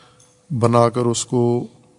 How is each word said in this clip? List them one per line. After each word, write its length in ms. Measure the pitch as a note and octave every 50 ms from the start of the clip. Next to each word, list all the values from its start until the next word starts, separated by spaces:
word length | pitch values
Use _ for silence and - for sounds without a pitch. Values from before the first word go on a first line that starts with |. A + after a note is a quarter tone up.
| - _ _ _ _ _ _ _ _ - D3+ A2+
بنا 300 | A2+ A#2 A#2 A#2+ A#2 A#2
کر 120 | A2 B2
اس 240 | A#2+ A#2+ A#2 - -
کو 420 | - C3 B2 A#2+ A#2+ A#2+ A#2+ - - - _ _ _ _